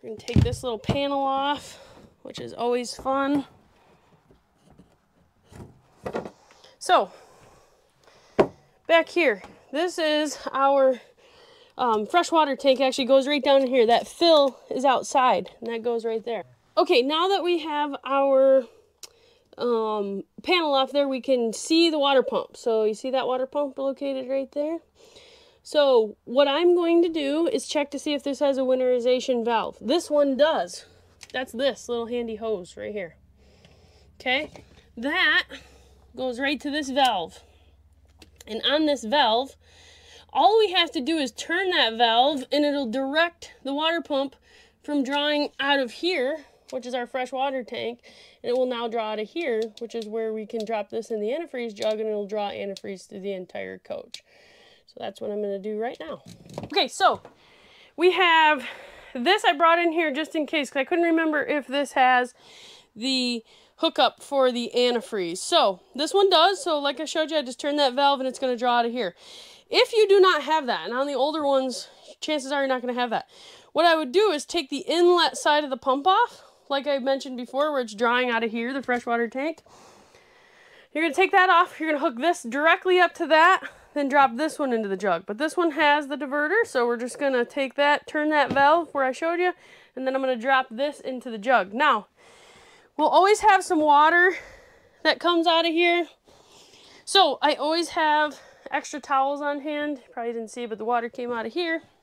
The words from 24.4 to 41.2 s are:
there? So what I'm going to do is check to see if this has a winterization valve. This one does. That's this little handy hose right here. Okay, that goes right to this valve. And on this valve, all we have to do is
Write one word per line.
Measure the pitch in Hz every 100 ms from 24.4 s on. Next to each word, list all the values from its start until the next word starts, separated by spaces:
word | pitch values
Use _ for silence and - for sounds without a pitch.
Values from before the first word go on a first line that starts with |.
| 262
there? | 285 294 330 _ _ - - - - _ _
So | - 302 285 247 214 -
what | - 247 285
I'm | 277 349
going | 349 339 339
to | 349
do | 320 277 294 330
is | - -
check | 302 285
to | 277
see | 302
if | 285
this | 285 262
has | 285 269
a |
winterization | 254 254 254 247 240 254 - 247
valve. | 233 226 185 -
This | 214 320 -
one | 294 285
does. | 262 302 277 180 - - _ _ _ -
That's | 254 262
this | 226 269 - -
little | 240 226
handy | 240 233 214
hose | 226 208 175
right | - 214
here. | 208 170 - _ _ _ _ _ _ _ _ _ _
Okay, | 262 254 302 - - - _ -
that | 247 339 330 339 - 269 - - _ _ _ -
goes | 254 233
right | 277 294
to | 294
this | 285 269
valve. | 262 262 208 160 - _ _ _ _ _ _ _ _ - _ -
And | 214
on | - 285 311
this | 285
valve, | 220 285 247 226 269 - _ _ - - - - _
all | 254 330 440
we | 427
have | 359 339
to | 330
do | 247
is | 330